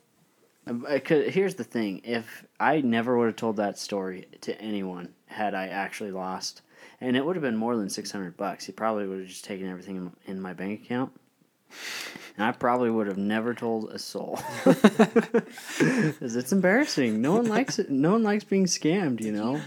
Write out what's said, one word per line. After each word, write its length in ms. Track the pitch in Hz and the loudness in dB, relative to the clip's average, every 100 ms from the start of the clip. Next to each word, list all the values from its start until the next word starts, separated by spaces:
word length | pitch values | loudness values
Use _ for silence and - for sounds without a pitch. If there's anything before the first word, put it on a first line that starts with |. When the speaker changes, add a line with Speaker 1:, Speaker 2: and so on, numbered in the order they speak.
| _ _ _ _ _ _ - | _ _ _ _ _ _ -8
Speaker 1:
um, 180 | 120 135 | -8 -2
I 120 | 135 | -2
could, 300 | - 156 117 | 4 4 4
here's 260 | 156 196 175 | 2 0 -2
the 80 | |
thing. 380 | 117 120 107 90 | -6 -4 -2 -4
If 420 | 117 117 113 - - - | -4 -4 -6 -14 -20 -2
I 220 | 123 156 | 2 2
never 360 | 127 117 117 120 | 2 2 2 2
would 80 | 113 | 2
have 80 | 107 | 0
told 220 | 113 104 | -2 0
that 220 | 101 - | -2 -4
story 480 | - 101 92 92 - - | -6 -4 -4 -8 -14 -12
to 180 | - - | -10 -8
anyone 520 | 107 101 95 90 90 - _ | -6 -4 -4 -8 -12 -16 _
had 300 | - 104 98 | -6 -4 -2
I 120 | 95 | -4
actually 440 | 95 95 - 107 | -4 -6 -6 -8
lost, 500 | 92 92 92 - - _ - - - | -6 -6 -6 -8 -12 _ -20 -20 -8
and 140 | 123 127 | 0 0
it 80 | 147 | 0
would 100 | 185 | -2
have 80 | |
been 120 | 135 110 | -2 -2
more 180 | 117 120 | 0 0
than 120 | 95 | -2
six 220 | - 98 | -6 -8
hundred 240 | 104 90 - | -8 -10 -6
bucks, 280 | 98 95 - | -6 -6 -12
he 60 | |
probably 340 | - 110 107 98 | -4 -2 -2 -4
would 120 | 95 | -6
have 80 | 92 | -10
just 180 | - - | -14 -10
taken 220 | 95 95 | -8 -8
everything 260 | 90 98 95 | -8 -8 -8
in, 160 | 90 - - | -8 -12 -10
in 160 | 95 | -8
my 120 | 92 | -8
bank 300 | 87 95 107 | -8 -8 -8
account. 280 | - 123 131 - _ _ _ _ _ - - - - - - - | -4 -4 -4 -8 _ _ _ _ _ -14 -12 -10 -12 -14 -16 -2
And 100 | 110 | -2
I 60 | |
probably 380 | 127 123 127 117 | 0 0 2 2
would 180 | 113 101 | 2 0
have 100 | 95 | -2
never 360 | 101 110 120 | 0 0 -2
told 380 | 117 117 113 107 | -2 -2 -2 -4
a 80 | - | -10
soul. 400 | - - - - - | -10 -8 -6 -6 -6
<laughs> 120 | - | 4
'Cause 1700 | - - 208 - 208 233 - 226 - - - - - 262 156 - 123 120 | 6 8 8 8 6 4 2 0 0 -8 -10 0 2 4 2 0 -4 -4
it's 160 | 123 | 2
embarrassing. 680 | 196 185 233 294 - 120 107 | 4 6 4 4 2 2 2
No 120 | 135 | 4
one 120 | 220 233 | 4 4
likes 300 | 214 269 - | 2 0 -2
it. 100 | 185 | 0
No 200 | 135 160 | 2 4
one 100 | 226 | 4
likes 200 | 214 208 | 4 0
being 220 | - 196 180 | 2 2 2
scammed, 560 | - 151 196 156 113 | 2 2 2 0 0
you 100 | 110 | -2
Speaker 2:
Did 40 | 104 | -2
Speaker 1:
know, 200 | 113 | -2
Speaker 2:
you 60 | 147 | -2